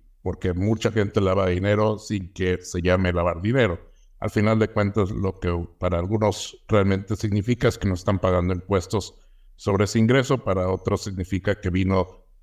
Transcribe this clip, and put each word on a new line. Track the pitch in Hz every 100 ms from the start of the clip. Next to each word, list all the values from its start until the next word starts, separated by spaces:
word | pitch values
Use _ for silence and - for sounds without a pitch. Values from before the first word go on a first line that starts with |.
| _ _
porque | 95 82 92
mucha | 87 101 110 110
gente | 104 98 107
lava | 98 95 92
dinero | 90 98 104 107 101
sin | - 104 87
que | - 92 90
se | - 90
llame | 87 92 90
lavar | 87 87 82
dinero. | 104 131 110 85 - - - -
Al | 110
final | 110 107 110
de | 107
cuentas, | 104 101 107 92
lo | 113 95 -
que | 90 87 87 -
para | 90 87
algunos | 90 107 107 - - - -
realmente | 107 98 95 101
significa | 107 107 104 101 123 120
es | -
que | 101
no |
están | 90 - 95
pagando | 95 90 90
impuestos | 90 - 98 - 104 - - - - -
sobre | - - 98
ese | 101 113
ingreso, | 113 135 127 127
para | - 95 92
otros | 95 - 98
significa | 107 95 90 95 104 98
que | 92
vino | 90 95 95 87 - _ -